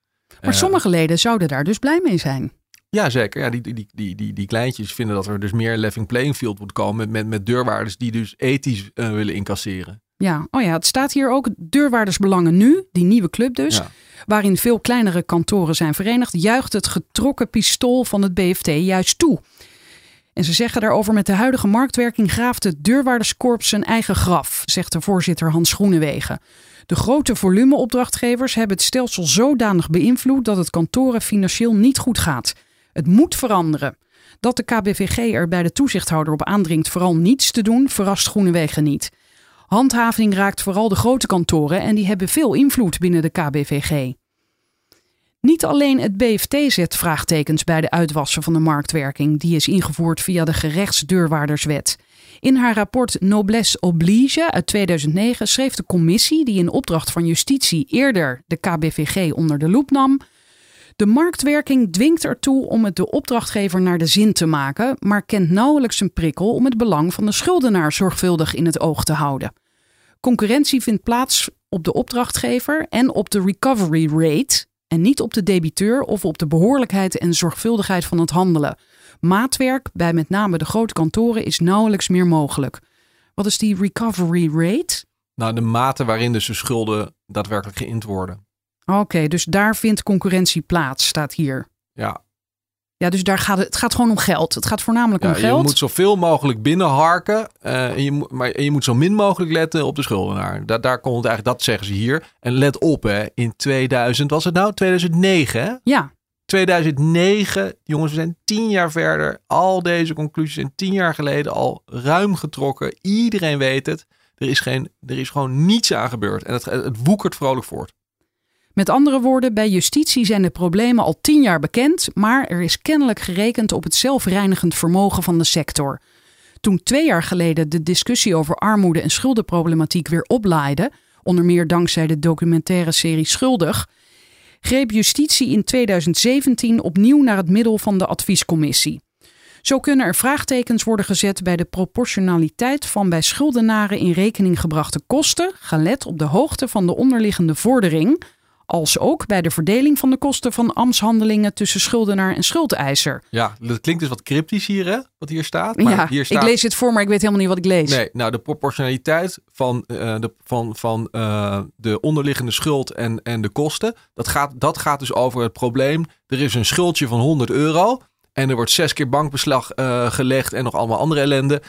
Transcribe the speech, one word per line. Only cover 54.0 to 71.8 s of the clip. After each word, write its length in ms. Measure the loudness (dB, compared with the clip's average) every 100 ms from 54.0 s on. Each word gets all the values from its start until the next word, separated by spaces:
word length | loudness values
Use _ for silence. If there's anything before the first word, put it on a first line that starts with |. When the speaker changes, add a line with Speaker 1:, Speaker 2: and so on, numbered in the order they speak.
| 4 4 4 2 0
Speaker 1:
uit 140 | -2 -2
tweeduizend 460 | -2 0 0 0
negen 340 | 0 0 -2 -2
schreef 260 | -2 -2 -4
de 100 | -4
commissie, 600 | 0 2 2 2 0 0
die 140 | 0
in 100 | 0
opdracht 420 | -2 -2 -4 -2
van 140 | -2 -2
justitie 600 | 0 0 0 0 -2 0
eerder 520 | 0 2 2 -2 -4 -6
de 80 | -4
K 220 | -2 0
B 60 | -2
V 160 | -2 -2
G 240 | 0 -2
onder 240 | 0 0 0
de 120 | 2
loep 220 | 2 2
nam: 280 | 2 2 2 -2 _ _ _ _ -20 -12 0
"De 100 | 2
marktwerking 880 | 4 2 0 0 0 2 2 2
dwingt 320 | 2 2 2 0
ertoe 420 | -2 0 0 0
om 180 | 0 0
het 100 | 0
de 140 | -2
opdrachtgever 720 | -2 -2 -4 -2 -2 0 2
naar 160 | 2 2
de 80 | 2
zin 280 | 4 4
te 120 | 2 0
maken, 500 | 0 -2 -2 -2 -2
maar 240 | 0 0 0
kent 240 | 0 2
nauwelijks 500 | 4 4 4 0 -2
een 140 | -4
prikkel 400 | -2 -2 0 0
om 120 | 2 0
het 120 | 2
belang 360 | 2 2 0
van 120 | 0 -2
de 60 |
schuldenaar 600 | -2 0 2 2 2 0
zorgvuldig 600 | 0 -2 0 0 0 0 0
in 100 | 0
het 140 | 0
oog 240 | -2 -2
te 100 | -2
houden. 400 | -2 -2 -4 -8 -12 _ _ _ _ _ _
Concurrentie 640 | 0 2 2 2 2 0
vindt 220 | 0 -2
plaats 460 | 0 -2 0 -2 -2 _ -8
op 140 | -6